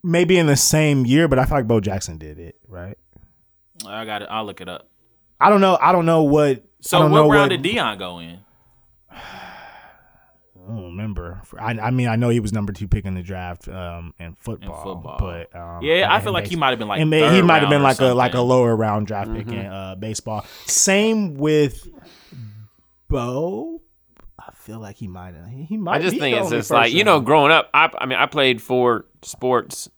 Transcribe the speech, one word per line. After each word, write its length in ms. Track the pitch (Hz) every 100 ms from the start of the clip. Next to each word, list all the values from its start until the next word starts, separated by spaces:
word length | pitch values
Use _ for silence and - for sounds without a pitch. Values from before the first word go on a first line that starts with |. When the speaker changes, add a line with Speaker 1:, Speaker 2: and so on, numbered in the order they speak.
Speaker 1:
Maybe 340 | 175 170 175 185
in 80 | 160
the 100 | 139
same 500 | - 156 156 143 123
year, 220 | 139 165
but 120 | 131
I 60 | 127
feel 120 | 147
like 100 | 113
Bo 140 | 113
Jackson 360 | 101 98 - 80
did 200 | 78 76
it, 180 | 85 - _
right? 280 | 90 90 - _ _ _ _ _ _ _ _ 101
Speaker 2:
I 200 | 107 113
got 160 | 104
it. 80 | 101
I'll 140 | 110 107
look 160 | 95
it 80 | 90
up. 180 | 87 _ _ _ _ _ _
Speaker 1:
I 80 | 156
don't 100 | 202
know. 160 | 196 180
I 100 | 151
don't 140 | 180 165
know 180 | 165
what. 400 | 151 151 147 131 _ _
Speaker 2:
So 200 | - 175
Speaker 1:
I 20 |
don't 100 | 156
Speaker 2:
what 60 | 151
Speaker 1:
know 120 | 151
Speaker 2:
round 200 | - 202
Speaker 1:
what 100 | 180
Speaker 2:
did 20 | 175 226
Deion 220 | 131 101
go 200 | 92 87
in? 200 | 82 87 _ _ _ _ _ _ _
Speaker 1:
I 1600 | - - - - - - - - _ _ _ _ _ _ _ 87
don't 100 | 113 90
remember. 500 | 87 110 92 85 92 - -
I, 120 | 107 117
I 100 | 110
mean, 180 | 127 123
I 80 | 113
know 140 | 120
he 100 | 120
was 140 | 107
number 180 | 107 101
two 140 | 92 98
pick 180 | 107 98
in 100 | 92
the 80 |
draft, 440 | 90 95 90 87 -
um, 460 | 92 87 85 85 -
in 160 | 85 -
football, 420 | - 92 95 76
Speaker 2:
In 60 |
football. 340 | 90 90 78 69
Speaker 1:
but, 360 | 92 85 85 87
um, 260 | 85 85
Speaker 2:
Yeah, 220 | 143 170
Speaker 1:
and 80 | 190
Speaker 2:
I 60 | 196
feel 100 | 208
Speaker 1:
in 40 | 180
Speaker 2:
like 80 | 170
he 60 |
Speaker 1:
base-, 80 | 170
Speaker 2:
might 100 | 135
have 100 | 120
been, 80 | 107
like, 140 | 104
Speaker 1:
and 80 | 156
may-, 120 | 156
Speaker 2:
third 120 | 151
Speaker 1:
he 80 | 190
might 140 | 175 160
have 20 |
Speaker 2:
round 80 | 147
Speaker 1:
been, 100 | 143
Speaker 2:
or 20 |
Speaker 1:
like, 160 | 139 131
a, 140 | 131
like, 180 | 123 123
a 40 | 123
Speaker 2:
something. 120 | 123
Speaker 1:
lower 260 | 127 120 113
round 320 | 110 104 104
draft 260 | 101 101
pick 140 | 113 110
Speaker 3:
Mm-hmm. 100 | 113
Speaker 1:
in, 60 | 98
uh, 300 | 95 95 95
baseball. 500 | 110 107 - 107 - - -
Same 680 | - - 196 220 220 196 139
with 520 | 151 151 147 - - - - _ _ 135 110 107 110 _ _ _ _
Bo. 760 | 139 120 127 170 202 320 330 _ _ _ _ - -
I 140 | -
feel 260 | _ - 110
like 160 | 104 101
he 100 | 104
might 260 | 90 90 87
have. 120 | 92
He, 160 | 127
he 140 | 156 214
might 200 | 175 147
Speaker 3:
I 40 |
just 120 | 180 -
Speaker 1:
be 40 |
Speaker 3:
think 160 | 147 117
Speaker 1:
the 40 |
Speaker 3:
it's 60 | -
Speaker 1:
only 120 | 120
Speaker 3:
just, 140 | 107
like, 140 | 117 117
Speaker 1:
first 80 | 151
Speaker 3:
you 80 |
know, 120 | 214 160
Speaker 1:
round. 100 | 123
Speaker 3:
growing 260 | 156 143
up, 180 | 160 -
I, 160 | 143 160 -
I 80 | 131
mean, 140 | 113
I 60 | 143
played 360 | 156 131 120
four 440 | - 127 123 113 - _
sports 680 | - - 127 123 - - -